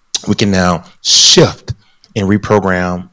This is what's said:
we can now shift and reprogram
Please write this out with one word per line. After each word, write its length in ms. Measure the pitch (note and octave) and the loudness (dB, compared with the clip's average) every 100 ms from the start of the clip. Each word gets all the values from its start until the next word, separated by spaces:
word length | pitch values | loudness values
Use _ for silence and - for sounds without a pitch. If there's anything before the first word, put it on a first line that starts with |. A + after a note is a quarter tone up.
| _ - - | _ -10 -4
we 80 | |
can 160 | G#2 G#2 | -2 0
now 340 | F#2+ F2+ E2+ - _ | 0 0 -2 -6 _
shift 720 | - - - - B2 - - - _ _ _ - | -2 0 4 4 4 0 -12 -14 _ _ _ -4
and 120 | G2 | 0
reprogram 800 | G2+ - G#2+ F#2+ F2+ F2+ F2+ F2+ | -2 2 0 2 -2 -2 -6 -10